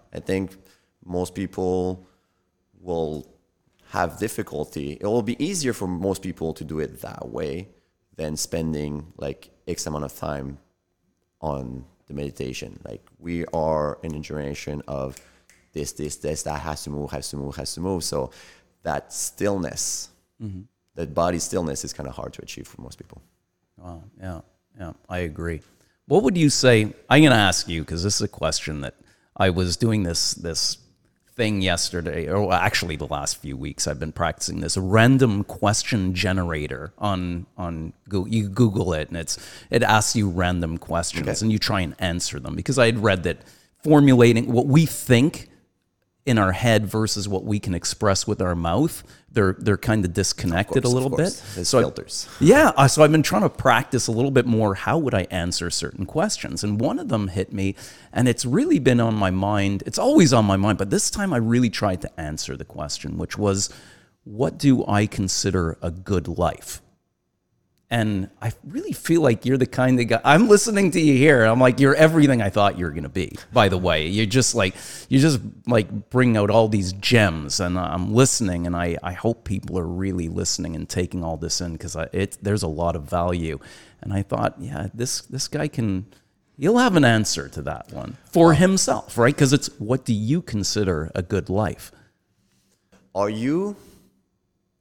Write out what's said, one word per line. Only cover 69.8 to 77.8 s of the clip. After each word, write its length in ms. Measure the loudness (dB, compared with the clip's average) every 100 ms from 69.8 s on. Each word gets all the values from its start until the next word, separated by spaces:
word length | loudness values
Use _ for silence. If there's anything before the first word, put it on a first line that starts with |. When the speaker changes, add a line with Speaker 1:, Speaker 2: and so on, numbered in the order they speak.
| 2 2
Speaker 2:
of 80 | 2
guy, 140 | 2
I'm 220 | 6 6 8
listening 440 | 6 6 2 2
to 80 | 4
you 140 | 4 6
here, 240 | 6 6
I'm 160 | 6 6
like, 220 | 4 6
you're 160 | 4 6
everything 440 | 6 6 6 4
I 80 | 2
thought 300 | 2 2 2
you 60 |
were 80 | -4
gonna 160 | -4 -6
be, 280 | -4 -6 -8 -2
by 160 | 4 4
the 100 | 4
way. 280 | 2 2 0
You're 200 | 0 0
just 280 | 2 2
like, 220 | 2 0 0 -12 -14 0
you 100 | 4
just, 220 | 4 2 -4 -10 0
like, 420 | 2 2 -4 -2
bring 280 | 2 4 4
out 140 | 4
all 180 | 4 4
these 240 | 2 -2
gems, 680 | -4 2 4 4 2 -4 -4
and 180 | -2
I'm 380 | -2